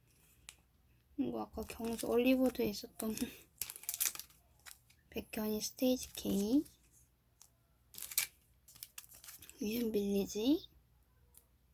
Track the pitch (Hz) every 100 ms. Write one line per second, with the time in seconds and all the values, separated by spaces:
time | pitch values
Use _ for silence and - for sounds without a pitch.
0 | _ _ _ - - - _ _ _ _
1 | _ - 247 226 208 - 214 - 226 226
2 | 240 226 247 262 254 247 220 208 - -
3 | 220 214 247 - - - - - - -
4 | - - - - _ _ - - _ _
5 | - 226 208 - 214 214 - - 254 254
6 | - - 202 196 208 269 - - _ -
7 | _ _ _ _ - _ _ _ _ -
8 | - - - _ _ _ - - - -
9 | - - - - - - 208 233 226 214
10 | 202 196 190 202 240 330 - - _ _
11 | _ _ _ - _ _ _